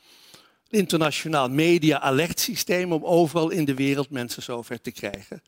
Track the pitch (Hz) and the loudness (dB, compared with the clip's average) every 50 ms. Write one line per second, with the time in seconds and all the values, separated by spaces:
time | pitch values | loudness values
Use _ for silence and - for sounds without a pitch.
0 | _ _ _ _ _ _ - - _ _ _ _ _ _ - 214 185 - 180 165 | _ _ _ _ _ _ -20 -20 _ _ _ _ _ _ 0 0 2 2 2 2
1 | 160 151 135 - - 160 156 143 131 123 131 147 160 170 175 175 147 156 143 143 | 2 0 0 -2 -4 -2 0 0 0 2 2 2 4 4 4 6 4 4 2 2
2 | 151 143 131 135 - - 170 - - - 208 - - - 196 180 180 180 170 151 | 2 2 2 2 2 0 -2 -4 -4 -4 -4 -6 -4 -2 -2 -2 0 -2 -2 -2
3 | - 170 180 170 175 147 139 170 160 165 165 180 151 139 135 127 139 139 139 139 | 0 2 4 4 4 4 2 0 0 0 0 0 0 0 0 0 0 0 0 -2
4 | 139 - 147 127 120 113 - - - - 123 120 113 - 123 117 - 123 - - | -4 -4 -6 -8 -8 -8 -8 -12 -10 -10 -10 -10 -8 -10 -12 -10 -10 -12 -12 -8
5 | - 104 101 202 98 - - - - | -8 -8 -10 -10 -14 -16 -16 -18 -18